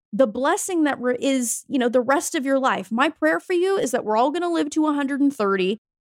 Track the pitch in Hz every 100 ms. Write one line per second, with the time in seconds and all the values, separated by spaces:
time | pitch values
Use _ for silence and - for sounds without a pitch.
0 | - 208 254 240 285 392 - 349 294 -
1 | 247 - 277 269 233 - - 262 240 247
2 | 233 294 - 330 269 269 254 190 190 226
3 | 302 - 311 339 - 349 381 392 247 247
4 | 208 214 277 330 349 330 302 320 302 285
5 | 277 277 285 277 202 196 185 220 _ _